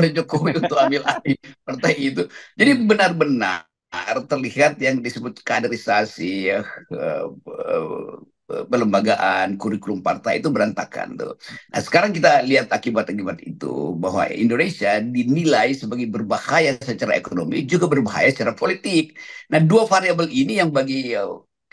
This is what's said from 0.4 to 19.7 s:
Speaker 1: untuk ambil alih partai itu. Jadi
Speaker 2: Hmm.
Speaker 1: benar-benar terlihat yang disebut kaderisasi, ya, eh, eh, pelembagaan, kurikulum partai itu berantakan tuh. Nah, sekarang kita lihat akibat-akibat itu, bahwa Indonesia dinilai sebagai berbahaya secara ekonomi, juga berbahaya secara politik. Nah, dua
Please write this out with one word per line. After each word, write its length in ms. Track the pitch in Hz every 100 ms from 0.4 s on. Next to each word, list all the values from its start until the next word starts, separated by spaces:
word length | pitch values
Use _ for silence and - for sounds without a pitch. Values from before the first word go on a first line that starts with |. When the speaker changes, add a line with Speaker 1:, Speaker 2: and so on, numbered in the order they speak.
| 165 165
Speaker 1:
untuk 160 | 170 143
ambil 240 | 135 143
alih 320 | - - - - - - -
partai 240 | - - 143
itu. 240 | 139 - - - - -
Jadi 140 | 247 247
Speaker 2:
Hmm. 80 | 214
Speaker 1:
benar-benar 800 | 202 185 170 147 123 95 87 - _ _ - - 113
terlihat 560 | - 139 - 135 151 113
yang 240 | 127 131
disebut 400 | 120 117 117 -
kaderisasi, 880 | - 117 117 113 - 104 110 - 92 95 95
ya, 160 | 98 107 - - -
eh, 300 | 78 76 82 -
eh, 1200 | - 80 82 85 80 - - - - _ - - -
pelembagaan, 880 | 120 107 98 107 101 95 95 95 98
kurikulum 400 | 110 101 - 95
partai 400 | 95 - - -
itu 80 | 160
berantakan 720 | - 110 - - - - -
tuh. 160 | 57 - - 127 - -
Nah, 40 |
sekarang 240 | - 165 208 165
kita 240 | 156 143
lihat 320 | 131 131 113
akibat-akibat 720 | - - 208 - 101 92 170
itu, 480 | - - 65 65 73 82
bahwa 240 | 92 95 -
Indonesia 640 | 87 113 123 170 - 101 107
dinilai 800 | 117 123 120 156 160 117 120 135
sebagai 320 | 107 123 113
berbahaya 640 | 101 104 110 - 160 151 131
secara 400 | 123 107 - -
ekonomi, 480 | - 90 80 165 135
juga 160 | 175
berbahaya 480 | 170 143 107 78 113
secara 240 | 135 117 110
politik. 560 | - - 202 170 151 - - - -
Nah, 80 | 156
dua 240 | 160